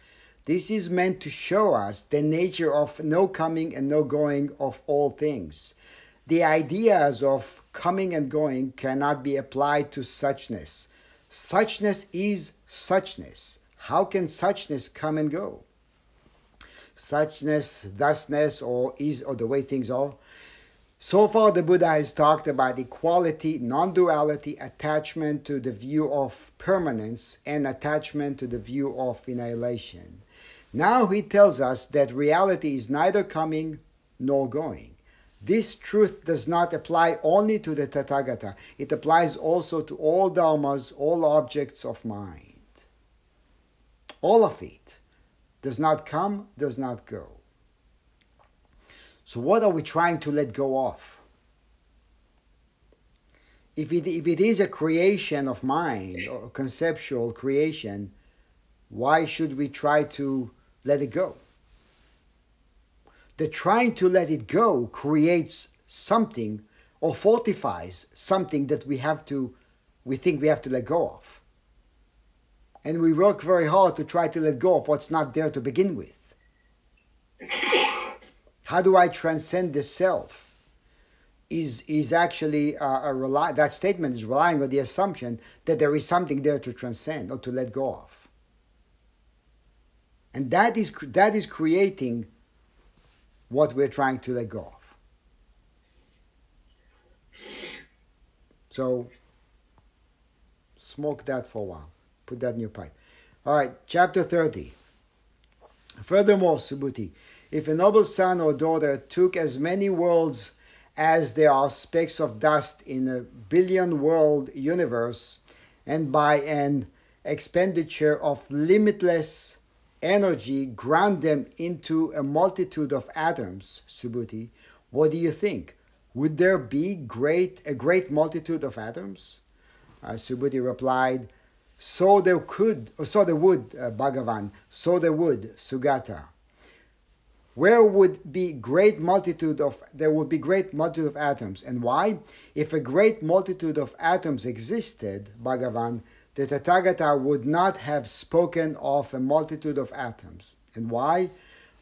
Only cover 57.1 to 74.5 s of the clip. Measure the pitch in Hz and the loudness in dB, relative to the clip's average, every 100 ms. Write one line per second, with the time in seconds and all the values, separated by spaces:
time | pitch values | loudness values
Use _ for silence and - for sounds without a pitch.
57.1 | 127 117 117 135 139 156 151 107 101 101 | -4 -4 -4 -2 0 0 -2 -8 -8 -10
58.1 | - _ _ _ _ _ _ _ 104 127 | -14 _ _ _ _ _ _ _ -4 2
59.1 | 160 156 - 160 135 143 - 147 151 151 | 2 2 -4 -4 -4 -6 -2 0 2 0
60.1 | - 139 135 123 - _ _ 131 143 139 | -4 -4 -4 -6 -12 _ _ -2 0 0
61.1 | 160 185 - _ _ _ _ _ _ _ | -2 -4 -6 _ _ _ _ _ _ _
62.1 | _ _ _ _ _ _ _ _ _ _ | _ _ _ _ _ _ _ _ _ _
63.1 | _ _ - 156 - 180 220 247 - 185 | _ _ -6 -6 -2 2 4 2 2 4
64.1 | 185 160 147 107 170 233 143 117 - 143 | 4 2 -2 0 2 4 2 -2 -6 0
65.1 | 151 156 175 156 - - _ _ - - | 4 4 2 0 -6 -6 _ _ -6 0
66.1 | 226 220 123 107 107 - _ _ _ 156 | 2 2 -4 -6 -8 -14 _ _ _ -4
67.1 | 123 202 233 226 185 120 87 87 92 - | 2 4 4 2 -2 -4 -6 -10 -14 -16
68.1 | - - 190 180 151 135 147 139 135 147 | -12 -2 0 0 -2 -2 -4 -4 -4 -2
69.1 | 151 - 143 127 - _ _ _ _ 123 | -4 -6 -6 -6 -10 _ _ _ _ -8
70.1 | 135 180 147 151 151 131 127 117 170 127 | -2 0 2 0 0 -2 -6 -2 -2 -2
71.1 | - - - _ _ _ _ _ _ _ | -6 -20 -20 _ _ _ _ _ _ _
72.1 | _ _ _ _ _ _ _ 147 165 165 | _ _ _ _ _ _ _ -6 0 2
73.1 | 156 202 202 147 180 156 185 185 - 147 | 4 4 2 2 2 4 4 4 2 -4
74.1 | 175 160 165 156 | -2 -2 0 -2